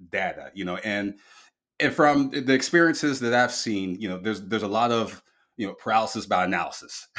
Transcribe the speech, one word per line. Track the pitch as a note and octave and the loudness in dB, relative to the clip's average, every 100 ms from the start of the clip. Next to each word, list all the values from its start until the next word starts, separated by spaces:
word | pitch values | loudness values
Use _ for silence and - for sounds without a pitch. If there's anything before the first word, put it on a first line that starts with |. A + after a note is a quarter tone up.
| F2 | -8
data, | G2 F#2 C#2+ C#2 | -4 -4 -6 -14
you | F#2+ | -8
know, | F2+ F#2 | -6 -6
and, | G#2+ G2+ G2+ - _ - _ _ _ - | -4 -4 -4 -8 _ -20 _ _ _ -2
and | C#3+ | 0
from | - D3 C#3+ C3+ | 4 4 4 0
the | C#3 B2+ | -2 2
experiences | C3 - E3+ E3+ - D3 C3 | 2 4 4 4 2 -2 0
that | A#2+ | 2
I've | A#2+ A#2+ | 2 2
seen, | - A#2 G2 F#2+ F2+ | 0 -2 -2 -2 -4
you | G#2 | -6
know, | F#2 | -4
there's, | G#2+ G2 | -4 -4
there's | G2+ A2 | -4 -2
a | G2+ | 0
lot | A2 A#2+ | 0 2
of, | A#2 G#2+ - _ _ _ - | 2 -2 -8 _ _ _ -8
you | G2 | -8
know, | |
paralysis | - A#2 A2 A2 A2 | -6 2 2 2 -4
by | G2 F#2 | 0 0
analysis, | F2+ F2+ D2 - - - - | 2 0 -4 -8 -14 -16 -14